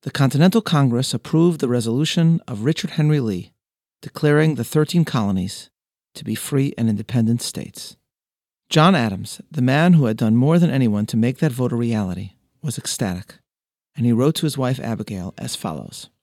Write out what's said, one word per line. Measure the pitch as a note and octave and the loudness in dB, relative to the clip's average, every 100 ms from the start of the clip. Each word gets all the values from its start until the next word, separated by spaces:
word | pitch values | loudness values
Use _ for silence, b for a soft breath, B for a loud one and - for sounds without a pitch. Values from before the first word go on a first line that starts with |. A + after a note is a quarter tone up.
the | - | -8
Continental | - C3+ C3+ F3 A3+ | 0 0 4 4 4
Congress | - D3+ C#3 A#2 C3 | 0 2 2 2 -2
approved | A#2+ - D#3 E3+ D#3+ | -4 -2 2 2 2
the | B2+ | -2
resolution | B2 A2+ A#2+ D#3 - E3 E3 - | 0 0 0 0 2 2 2 -2
of | A2 | -4
Richard | A#2 D#3+ - | -2 -2 -4
Henry | - D3+ D3+ | -2 2 2
Lee | A#2 F#2 - _ _ _ _ _ | 0 -4 -8 _ _ _ _ _
declaring | - - D3+ D3 D#3+ C#3 | -16 -2 2 4 4 0
the | |
thirteen | A#2 D#3 D3+ F3 | -2 0 0 2
colonies | D#3 C3 G2+ F#2+ F#2 - - _ _ _ _ - | 0 0 0 -2 -4 -8 -18 _ _ _ _ -14
to | |
be | - | -8
free | G#2+ - C#3 C#3 - | -8 -2 -2 -2 0
and | A2+ | -2
independent | G#2 A2 B2 A2+ A#2 | -2 -2 0 2 0
states. | - - B1+ - - - _ _ _ _ _ _ _ | -4 -10 -12 -14 -18 -20 _ _ _ _ _ _ _
John | E3 D#3+ F#3+ | 4 4 4
Adams, | A2+ F#2+ G#2+ - - | 0 -4 -10 -14 -12
the | - | -2
man | B2+ C#3 E3+ | 2 4 6
who | E3+ B2+ | 6 4
had | A2 | 2
done | A2+ A2+ | 2 4
more | C3+ E3+ | 4 4
than | E3+ | 4
anyone | C3+ B2 G#2 G#2+ | 2 0 0 0
to | A#2 | 0
make | A#2 B2+ | 0 0
that | D#3 | -2
vote | B2 B2 | 0 -2
a | A#2+ | -2
reality, | A#2 A2 F#2+ F2+ G2+ _ _ _ | -2 -2 -2 -6 -10 _ _ _
was | D#3 - | -8 -8
ecstatic, | - - G#2 F2+ - - _ _ _ _ _ - | -8 -6 -4 -6 -10 -20 _ _ _ _ _ -4
and | A#2+ | 0
he | |
wrote | A2+ C3+ D#3+ | 2 2 0
to | D#3 | -4
his | C#3 | -2
wife | B2+ C3+ | -4 -4
Abigail | - A2+ G#2 G2 F2+ - | -4 -6 -6 -8 -10 -10
as | - - | -12 -10
follows. | G#2 D#2 G1+ - - _ | -8 -10 -12 -18 -20 _